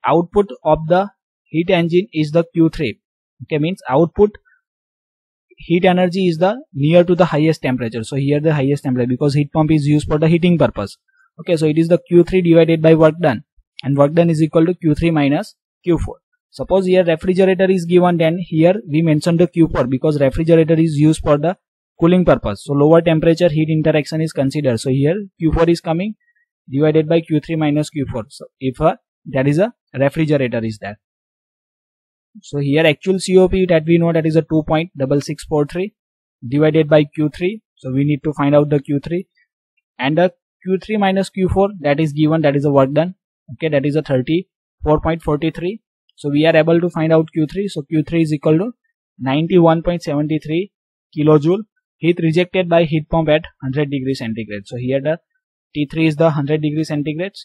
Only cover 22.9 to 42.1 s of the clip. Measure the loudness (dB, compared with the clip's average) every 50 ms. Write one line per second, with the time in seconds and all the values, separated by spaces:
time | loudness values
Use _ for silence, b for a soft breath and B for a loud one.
22.9 | 4 4 4 2 0 2 2 2 2 2 2 0 2 0 -2 0 0 0 0 0
23.9 | 0 0 -2 -2 -4 -4 -4 -4 -4 -4 -4 -2 -2 -2 -2 0 -2 -2 -2 -2
24.9 | -2 0 0 0 0 -2 -6 -12 _ _ -4 -2 0 0 2 0 0 -2 _ -6
25.9 | -4 -4 -4 -6 -10 _ _ _ _ _ _ _ _ _ _ -8 -4 0 0 2
26.9 | 2 0 0 2 0 -2 0 0 -4 -4 -2 -4 -6 -4 -2 -2 -2 -2 -4 -4
27.9 | _ -8 -8 -6 -6 -10 -10 _ -18 -20 -20 -20 _ _ -8 -8 -6 0 -2 -2
28.9 | -2 -2 _ _ _ _ _ -6 -4 -2 0 0 2 0 0 -2 -4 _ _ _
29.9 | -4 -2 -2 -2 0 -2 -2 0 0 0 0 -2 -4 -4 -6 -6 -8 -8 -12 -14
30.9 | -14 _ _ _ _ _ _ _ _ _ _ _ _ _ _ _ _ _ _ _
31.9 | _ _ _ _ _ _ _ _ _ -20 _ -10 -6 -4 -2 0 0 2 2 2
32.9 | 0 _ -2 -2 -2 -2 -2 2 4 4 4 4 2 -2 0 2 0 0 2 2
33.9 | 0 2 2 0 0 0 -2 0 0 0 -2 _ -2 -4 -2 0 -2 -2 -2 -6
34.9 | _ -8 -4 -2 -2 -2 -2 -6 -12 -12 -8 -4 -2 -2 -2 -2 -4 -8 -8 -8
35.9 | _ _ _ _ _ _ _ _ _ _ -12 -6 -2 0 2 2 4 2 2 4
36.9 | 2 2 2 0 _ -4 -4 -4 -4 -4 -6 -6 -6 -8 _ _ _ _ -12 -6
37.9 | -2 -2 0 0 -2 -2 _ -8 -4 -2 0 2 4 2 2 2 0 -4 -2 -2
38.9 | -4 -4 -4 -4 -8 -8 -8 _ _ _ _ _ _ _ _ _ _ _ _ _
39.9 | _ _ -4 -2 0 2 0 0 -2 _ _ _ _ _ _ -4 -4 -4 -4 -6
40.9 | -4 -2 0 0 0 -2 -4 -4 _ -2 -2 0 2 0 0 0 -2 -4 -2 -2
41.9 | 0 0 0 -2